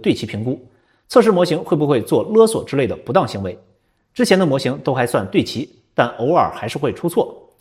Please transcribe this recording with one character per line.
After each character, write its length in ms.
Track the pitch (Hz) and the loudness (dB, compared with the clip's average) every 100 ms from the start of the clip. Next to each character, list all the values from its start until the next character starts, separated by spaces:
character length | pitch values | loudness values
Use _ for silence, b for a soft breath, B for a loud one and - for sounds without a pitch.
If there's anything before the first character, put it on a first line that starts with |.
对 100 | 202 | -2
齐 140 | - 107 | -2 -4
评 180 | 104 | -6
估， 160 | 113 - - b b b b | -6 -8 -10 b b b b
测 140 | 254 | 4
试 100 | 220 | 6
模 140 | 180 175 | 4 2
型 180 | 151 | 0
会 140 | - 147 | -2 0
不 80 | 147 | 2
会 160 | 131 | 0
做 220 | - 120 | 2 0
勒 240 | 98 110 113 | 2 4 4
索 160 | - | 2
之 120 | - 139 | -4 -2
类 120 | 120 | -2
的 80 | - | -4
不 180 | - | -2
当 140 | 185 139 | 0 0
行 160 | 101 | -4
为。 120 | 95 87 _ _ _ _ _ | -8 -10 _ _ _ _ _
之 140 | - 240 | -2 2
前 120 | 190 | 4
的 60 | |
模 140 | 175 135 | 2 0
型 180 | 131 143 | -2 -4
都 120 | 151 | -4
还 140 | 131 123 | -2 0
算 200 | 131 95 | -2 -2
对 160 | 196 | -2
齐， 260 | - 110 147 _ _ | -2 -4 -10 _ _
但 140 | - 120 - | -2 -2 0
偶 160 | 123 | 0
尔 180 | 170 90 - | 2 2 -2
还 120 | 107 | -10
是 120 | 139 | -6
会 120 | 143 | -4
出 160 | 95 170 | -4 -4
错。 400 | 220 - - - _ | -2 -2 -4 -20 _